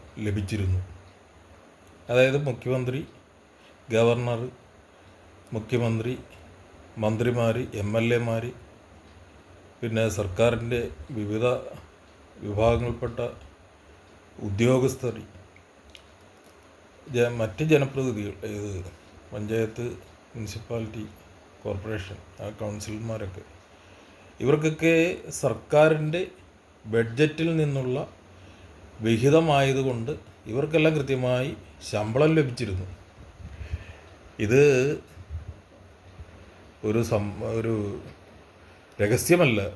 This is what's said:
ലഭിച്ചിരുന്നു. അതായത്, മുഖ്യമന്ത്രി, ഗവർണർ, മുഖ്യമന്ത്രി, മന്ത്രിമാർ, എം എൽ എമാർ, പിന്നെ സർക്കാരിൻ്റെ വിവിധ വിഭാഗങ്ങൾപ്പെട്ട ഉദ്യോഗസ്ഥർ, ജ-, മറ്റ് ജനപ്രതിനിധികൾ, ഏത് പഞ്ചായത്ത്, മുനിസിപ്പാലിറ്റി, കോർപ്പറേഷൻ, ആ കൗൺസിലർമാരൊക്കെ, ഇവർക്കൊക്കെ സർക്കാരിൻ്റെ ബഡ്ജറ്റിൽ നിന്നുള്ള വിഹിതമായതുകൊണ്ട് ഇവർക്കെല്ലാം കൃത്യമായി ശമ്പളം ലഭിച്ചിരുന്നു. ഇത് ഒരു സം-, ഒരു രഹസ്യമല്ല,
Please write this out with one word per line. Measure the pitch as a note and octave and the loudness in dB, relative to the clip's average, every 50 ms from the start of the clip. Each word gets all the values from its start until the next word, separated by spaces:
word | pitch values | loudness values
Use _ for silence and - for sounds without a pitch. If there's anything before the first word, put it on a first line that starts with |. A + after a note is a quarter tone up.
| - - - - G#2+ | -16 -18 -12 -6 -4
ലഭിച്ചിരുന്നു. | G#2 G2 G#2+ G2 F#2+ A2 G2 G2 F#2 F#2 F#2 - - - - - - - - - - - - - - - - - - - _ - - - - - - | -4 -2 -2 -4 -4 -4 -2 0 0 0 0 -2 -6 -14 -20 -20 -20 -20 -20 -20 -20 -20 -20 -20 -20 -20 -20 -20 -20 -20 _ -20 -20 -20 -20 -8 0
അതായത്, | A#2+ B2+ C3 C3 C3 C#3+ D3+ C#3 | 4 4 6 6 4 2 0 -2
മുഖ്യമന്ത്രി, | A#2 - - B2 B2+ C3 B2+ B2 B2+ C#3+ E3+ - - - - _ _ - - - - - - - - - - - A2+ | -4 -4 -4 -2 -2 -2 -2 -2 -4 -4 -8 -10 -14 -20 -20 _ _ -20 -20 -20 -20 -20 -20 -20 -20 -20 -10 -2 2
ഗവർണർ, | A2 A#2 A#2 A#2+ A#2+ B2 B2 A#2+ A2+ A#2+ B2+ - - - - - - - - - - - - - - - - - - - - - | 4 4 4 4 2 0 -2 -4 -4 -4 -8 -10 -14 -20 -20 -20 -20 -20 -20 -20 -20 -20 -20 -20 -20 -20 -20 -20 -20 -16 -10 -8
മുഖ്യമന്ത്രി, | A2 G#2 - B2+ A#2 A#2+ A#2 A2+ A2 A2 B2 C3+ - - - - - - - - - - - - - - - - A2+ A2 | -8 -4 -2 0 0 2 2 0 0 -2 -4 -6 -6 -10 -16 -20 -20 -20 -20 -20 -20 -20 -20 -20 -20 -20 -18 -8 -2 0
മന്ത്രിമാർ, | G#2+ A2 G#2+ A#2 B2 A#2+ A#2+ A#2 A2+ A2 A#2+ B2+ - - G2+ | 0 0 2 0 0 2 2 2 2 2 0 -2 -6 -6 -4
എം | G2+ G2+ G#2+ A2+ | -4 0 0 0
എൽ | A2+ A#2 A#2+ A#2+ | 2 4 2 2
എമാർ, | A#2+ A#2 A2+ A2+ A#2 B2 - - - - - - - - - - - - - - - - - - - - - - - - - - | 2 0 -2 -2 -4 -6 -10 -12 -18 -20 -20 -20 -20 -20 -20 -20 -20 -20 -20 -20 -20 -20 -20 -20 -20 -20 -20 -20 -20 -20 -14 -8
പിന്നെ | - A#2 A2 A2+ A2+ A2 F#2 - | -6 -4 0 0 0 0 0 -2
സർക്കാരിൻ്റെ | G2+ F#2+ F#2 G#2 A2+ A#2+ A#2 A2+ A#2 A#2 B2 A#2+ A#2 - - - - - D3 A2 | -4 -4 0 2 2 2 2 0 -2 -4 -4 -4 -4 -6 -8 -12 -14 -10 -8 -6
വിവിധ | G#2 G#2 G#2+ A2+ A#2 B2 B2 A#2 - - - - - - - - - - - - - - - - - | -6 -4 -2 0 0 0 0 0 -4 -10 -14 -16 -18 -20 -20 -20 -20 -20 -20 -20 -20 -20 -20 -12 -8
വിഭാഗങ്ങൾപ്പെട്ട | G#2 G2+ G2+ A2 A#2 A#2 A2+ A#2+ A#2+ A#2 - B2+ A#2 A#2 A#2+ A#2+ A#2+ - - - - - - - - - - - - - - - - - - - - - - A2 G#2+ | -6 0 2 4 4 4 4 0 -2 -4 -4 -6 -6 -6 -6 -8 -8 -8 -12 -18 -20 -20 -20 -20 -20 -20 -20 -20 -20 -20 -20 -20 -20 -20 -20 -20 -20 -16 -10 -8 -6
ഉദ്യോഗസ്ഥർ, | G2 G2 A#2 B2 C3 B2+ B2+ B2 - - - A#2+ G#2+ A2 G2+ - - - - - - - - - _ - - - - - - - - - - - - - - - - - - - - - - - - - - - C3 A#2+ | 0 2 4 4 4 4 2 0 -2 -2 -6 -6 -6 -8 -12 -16 -20 -20 -20 -20 -20 -20 -20 -20 _ -20 -20 -20 -20 -20 -20 -20 -20 -20 -20 -20 -20 -20 -20 -20 -20 -20 -20 -20 -20 -20 -20 -20 -20 -20 -16 -4 2 2
ജ-, | A#2+ A#2+ A#2+ A#2 | 2 2 2 -2
മറ്റ് | A2+ G#2 - - D#3 D#3+ D#3 | -4 -4 -2 -4 2 4 4
ജനപ്രതിനിധികൾ, | C#3+ C#3 C3+ - C#3 C3 B2+ A2+ G#2 G#2 G2+ F#2+ - - G#2+ G#2 | 4 4 2 0 -2 -2 -2 -2 -4 -6 -6 -8 -10 -10 -8 -8
ഏത് | G#2 G#2 G#2 F#2+ F#2 F2+ - - - - - - - - - - | -8 -8 -6 -8 -8 -10 -10 -14 -18 -20 -20 -20 -20 -18 -12 -10
പഞ്ചായത്ത്, | A2 G#2+ G#2 A2 A2+ A2+ A2 A2+ - A#2+ A#2+ F2+ F2 - - - - - - - | -8 -4 -2 0 0 0 0 -2 -6 -8 -8 -8 -10 -16 -20 -20 -20 -20 -18 -12
മുനിസിപ്പാലിറ്റി, | A#2+ A2 G2 - A2 - - A#2+ A#2 A2+ G#2+ A2 A2+ G#2 G2+ - - - - - - - - - - - | -10 -10 -10 -10 -12 -10 -6 -6 -6 -6 -6 -8 -10 -12 -12 -14 -20 -20 -20 -20 -20 -20 -20 -20 -12 -8
കോർപ്പറേഷൻ, | A2 G2+ F#2+ F#2+ G#2+ A2 G#2 F#2+ - G2 - - - - - A2 | -8 -8 -6 -6 -6 -6 -6 -8 -10 -14 -16 -18 -20 -16 -12 -12
ആ | G#2 G#2+ - G#2+ | -12 -10 -8 -8
കൗൺസിലർമാരൊക്കെ, | G#2 G#2 G#2+ - A2 G#2+ G#2+ A2+ A2+ A2+ A2 G#2+ F#2+ F#2 - - - - - - - - - - - - - - - - - - - - - A2+ | -8 -8 -8 -10 -10 -10 -8 -8 -8 -8 -6 -8 -10 -12 -14 -18 -18 -20 -20 -20 -20 -20 -20 -20 -20 -20 -20 -20 -20 -20 -20 -20 -20 -10 -4 2
ഇവർക്കൊക്കെ | B2+ D3 D3+ D3+ D#3 D#3 D3+ D#3+ E3 E3 E3 E3 F3+ F#3 - - - D3+ - - | 2 2 2 2 -2 -2 2 2 4 6 6 4 2 0 -4 -10 -10 -8 -2 -2
സർക്കാരിൻ്റെ | C3+ A2+ A2+ - - - D3 D3+ D#3 D#3 D3+ D#3 D#3 D#3 F3 F#3 - - - - - _ - _ _ _ - - A2 G#2+ | -2 -2 -2 -4 2 6 6 8 8 6 4 0 -2 -2 -2 -4 -6 -8 -18 -20 -20 _ -20 _ _ _ -20 -10 0 2
ബഡ്ജറ്റിൽ | A#2 A#2 A2+ A#2 B2 D3+ D3+ D3+ - D#3+ E3 E3 D#3+ | 2 2 2 2 2 2 2 2 0 -2 0 2 2
നിന്നുള്ള | D#3 D3 C#3 C3+ B2+ B2+ B2 C#3 E3 - - - - - - - - - - - - - - - - - - - G#2+ | 0 0 0 -2 -2 -2 -2 -2 -4 -6 -12 -20 -20 -20 -20 -20 -20 -20 -20 -20 -20 -20 -20 -20 -20 -20 -14 -4 0
വിഹിതമായതുകൊണ്ട് | A2+ A#2 G#2 A#2+ C#3 C#3+ D#3+ E3 D#3+ D3 C#3 C#3 C3+ C3 C3+ C3 C3 B2 A#2 A2+ B2 D3+ G2 - - - - - A2+ | 2 2 4 6 6 6 6 6 6 4 4 4 4 2 2 0 0 -2 -2 -4 -6 -8 -10 -12 -18 -20 -20 -12 -6
ഇവർക്കെല്ലാം | A2 B2+ C#3+ D3+ D#3 D#3+ D#3 D#3+ D#3+ D3+ | -4 -2 -2 0 2 4 4 4 2 2
കൃത്യമായി | C3+ C3 C3+ B2+ B2+ B2+ B2+ B2 C3 D3 - - - - - - - - | 0 0 -2 0 0 0 0 0 -2 -4 -6 -10 -14 -20 -20 -18 -12 -6
ശമ്പളം | - G#2 G#2 G#2+ A2+ C3+ D3+ D#3 D#3+ D#3 | -4 -4 -2 0 2 4 4 6 6 4
ലഭിച്ചിരുന്നു. | C#3+ C3 A#2+ - B2 G2+ F#2+ F#2 F#2 F#2 - - - - - - - - - - - - - - - - - - - - - - - - - - - - - - A2 | 2 0 -2 -4 -4 -4 -4 -6 -6 -8 -12 -16 -20 -20 -20 -20 -20 -20 -20 -18 -18 -18 -14 -14 -10 -10 -10 -10 -10 -16 -20 -20 -20 -20 -20 -20 -20 -20 -8 -6 -2
ഇത് | G2+ A#2 C#3 C#3+ D3 C3+ B2+ C3 C#3+ D3+ - - - - - - - - - - - - - - - - - - - - - - - - - - - - - - - - - - - - - - G#2+ | 4 6 6 6 6 6 4 2 0 -2 -4 -8 -14 -20 -20 -16 -12 -12 -12 -12 -12 -16 -18 -20 -20 -20 -20 -20 -20 -20 -20 -20 -20 -20 -20 -20 -20 -20 -20 -20 -20 -20 -20 -20 -20 -20 -8 -4 -2
ഒരു | G#2 A#2 A#2 A2 | 0 0 0 0
സം-, | A#2 G#2 G2+ G#2 G2 G2+ A2 A2 A2+ A2+ | 0 0 0 -2 -6 -6 -6 -4 -4 -4
ഒരു | A2 A2 A2+ G#2+ G#2 G2+ G2 D2 - - - - - - - - - - - - - - - - - - - - | -2 -2 -2 -2 -2 -4 -6 -10 -12 -16 -20 -20 -20 -20 -20 -20 -20 -20 -20 -20 -20 -20 -20 -20 -20 -20 -2 -2
രഹസ്യമല്ല, | G#2 G#2 A#2 B2 - - F3 F3 F3 C3+ A2+ G#2 G2 G#2 - | 2 2 2 2 4 4 4 6 6 4 4 2 0 -2 -6